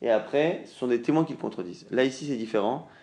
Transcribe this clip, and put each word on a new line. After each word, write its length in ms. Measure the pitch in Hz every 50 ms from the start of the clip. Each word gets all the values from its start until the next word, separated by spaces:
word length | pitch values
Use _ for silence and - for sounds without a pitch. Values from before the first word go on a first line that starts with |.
Et 80 | - 120
après, 540 | 110 107 - - - 143 151 165 202 - -
ce 100 | - -
sont 120 | - 127 123
des 140 | 120 120
témoins 240 | 120 - 147 160 165
qui 80 | 160 -
le 60 | -
contredisent. 460 | - 107 - - 90 87 90 - - -
Là, 120 | - 123 131
ici, 220 | 135 131 - - 143
c'est 80 | 135
différent. 520 | 113 113 110 - 107 98 110 131 156 - - - -